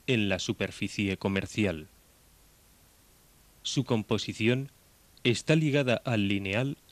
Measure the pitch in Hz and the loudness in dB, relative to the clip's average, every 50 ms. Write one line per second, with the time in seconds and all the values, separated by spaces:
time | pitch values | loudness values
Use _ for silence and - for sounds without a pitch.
0 | _ - 131 113 104 98 92 92 - - 104 - 101 92 - - 107 98 - - | _ 0 2 2 2 2 0 0 -2 -2 -4 -2 -4 -4 -4 -4 -6 -6 -2 -2
1 | 104 98 95 - - 101 98 98 95 - - - 107 95 85 78 76 - - - | 0 0 0 0 0 0 0 0 -2 -2 -2 0 0 0 0 -2 -8 -14 -20 -20
2 | - _ _ _ _ _ _ - - - _ _ _ - - _ - - _ _ | -20 _ _ _ _ _ _ -20 -20 -20 _ _ _ -20 -20 _ -20 -20 _ _
3 | _ - - - _ - - - - - - - - - - 147 127 - 127 110 | _ -20 -20 -20 _ -20 -20 -20 -20 -20 -20 -12 -10 -4 -2 -2 0 2 0 0
4 | 101 - 117 101 - - 98 - 110 110 123 131 139 139 - - _ _ _ - | 0 0 -2 -2 -2 -4 -4 0 2 2 2 2 -2 -6 -12 -20 _ _ _ -20
5 | - - - - - 135 117 - - - 156 160 156 147 135 147 139 123 113 107 | -20 -20 -10 -2 0 0 0 2 2 2 2 4 4 2 2 2 2 2 0 0
6 | - 135 117 107 101 98 101 98 98 95 98 110 131 139 - - _ - | 0 0 0 0 2 2 0 0 -2 -2 0 0 -2 -2 -4 -8 _ -20